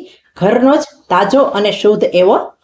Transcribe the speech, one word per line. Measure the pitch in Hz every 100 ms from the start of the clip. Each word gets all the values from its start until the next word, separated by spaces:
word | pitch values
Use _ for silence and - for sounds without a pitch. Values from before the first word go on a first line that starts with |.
| - _ _ -
ઘરનો | 185 240 262 302
જ | - - -
તાજો | 185 202 269 269 202
અને | 208
શુદ્ધ | 196 208 208 - 175
એવો | 180 277 - -